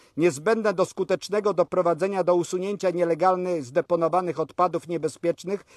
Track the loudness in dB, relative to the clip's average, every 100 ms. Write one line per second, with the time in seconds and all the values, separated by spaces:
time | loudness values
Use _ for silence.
0 | _ 0 0 2 0 0 0 0 0 -2
1 | -2 -2 -2 -2 0 0 0 2 2 2
2 | 0 0 2 2 2 -4 -4 -2 -2 0
3 | 0 2 2 2 0 -2 -2 -2 0 0
4 | 2 0 -2 -4 -4 0 0 0 -4 -4
5 | -4 -4 -2 -2 -4 -8 -8